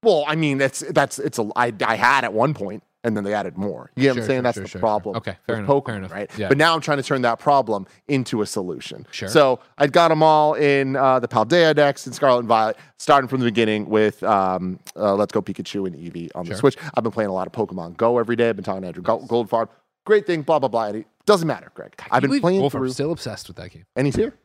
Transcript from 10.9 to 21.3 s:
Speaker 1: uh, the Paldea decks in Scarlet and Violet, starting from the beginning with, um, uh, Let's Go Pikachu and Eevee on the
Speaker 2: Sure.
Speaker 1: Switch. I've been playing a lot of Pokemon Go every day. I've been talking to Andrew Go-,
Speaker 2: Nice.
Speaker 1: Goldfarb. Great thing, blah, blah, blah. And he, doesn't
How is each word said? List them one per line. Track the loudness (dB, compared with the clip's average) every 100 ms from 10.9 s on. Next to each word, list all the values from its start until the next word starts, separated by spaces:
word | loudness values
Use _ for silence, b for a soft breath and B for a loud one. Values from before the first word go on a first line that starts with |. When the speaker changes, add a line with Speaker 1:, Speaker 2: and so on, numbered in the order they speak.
Speaker 1:
uh, | 2 2 2
the | 2
Paldea | 0 2 4 4
decks | 4 2 0 -10
in |
Scarlet | 0 2 4
and | 4
Violet, | 2 2 -4 b _
starting | 4 4 4
from | 0
the | 0
beginning | 2 2 0 0
with, | 2 2 0
um, | 0 2 2 -2 -4 -8 -14
uh, | -4 0
Let's | 0 0
Go | -2
Pikachu | -4 -10 -8 -6 -6
and | -8
Eevee | -14 -12 -12 -12
on |
the | -10
Speaker 2:
Sure. | 0
Speaker 1:
Switch. | 0 0 -6
I've | -4
been | -2
playing | -4 -4
a |
lot | -4 -6
of |
Pokemon | -6 -6 -6 -12 -2
Go | 0 2
every | 0 0
day. | 0
I've | -2
been |
talking | -6 -8
to | -8
Andrew | -6
Go-, | -4 -4
Speaker 2:
Nice. | -2
Speaker 1:
Goldfarb. | -4 0 -2 -4 _ _ _
Great | 0 0
thing, | 2 -4
blah, | 0 0
blah, | 0
blah. | -2
And | -4 -8
he, | -12 _
doesn't | 0